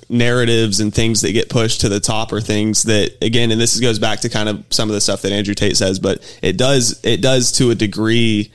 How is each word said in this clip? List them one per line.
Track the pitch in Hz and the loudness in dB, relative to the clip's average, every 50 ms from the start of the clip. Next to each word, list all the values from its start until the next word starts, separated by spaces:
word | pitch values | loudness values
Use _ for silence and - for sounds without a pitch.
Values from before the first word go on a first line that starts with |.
| - _ | -8 _
narratives | 117 120 120 120 123 127 120 117 117 113 113 110 98 101 | 0 2 2 2 2 2 2 2 2 2 2 0 0 0
and | 107 104 | -2 0
things | - - 113 113 113 107 | 0 0 0 2 0 0
that | - 78 | -2 0
get | 98 113 - - | 0 0 -2 0
pushed | - 123 113 113 - - | -2 -2 0 0 -2 -2
to | - 110 | 0 0
the | 98 101 | 0 0
top | - - 110 110 113 113 | -2 -2 -2 -4 -4 -4
are | - 104 | -4 -6
things | 104 - 107 104 107 110 107 - | -2 -2 -2 0 0 0 0 0
that, | - 113 110 104 95 - - - | 0 2 2 2 0 0 -2 -4
again, | - 113 117 120 120 113 | -2 0 2 2 2 2
and | 113 113 | 2 2
this | 117 117 - 113 | 0 0 0 0
goes | 123 123 113 107 | 0 0 0 0
back | 113 110 104 - | -2 -2 -2 -4
to | - 120 | -4 -4
kind | - 110 107 107 | -2 -2 -2 -2
of | 104 - - _ | -4 -6 -6 _
some | - - 113 107 | -2 -2 0 0
of | 104 | 0
the | 101 | 0
stuff | - - 98 - | 0 -2 -2 -2
that | - 98 | -2 -2
Andrew | 98 101 101 101 101 | -2 0 -2 -2 -2
Tate | - 104 101 90 | 0 0 0 2
says, | - 101 95 98 95 | 2 0 0 0 0
but | 92 98 92 - - - - - | -2 -2 -2 -4 -8 -16 -14 -4
it | - 95 95 | -4 -2 0
does, | - 127 131 143 131 117 113 - - - | 0 2 2 2 2 2 0 -4 -4 -2
it | 117 117 - | -2 0 2
does | 110 131 131 131 120 - | 2 2 2 2 0 0
to | - - 131 120 | 0 2 2 2
a | 117 | 2
degree, | - 110 104 95 107 110 110 113 120 117 113 107 104 104 - | 0 -2 -2 -2 -2 -2 0 2 2 2 2 2 0 -2 -4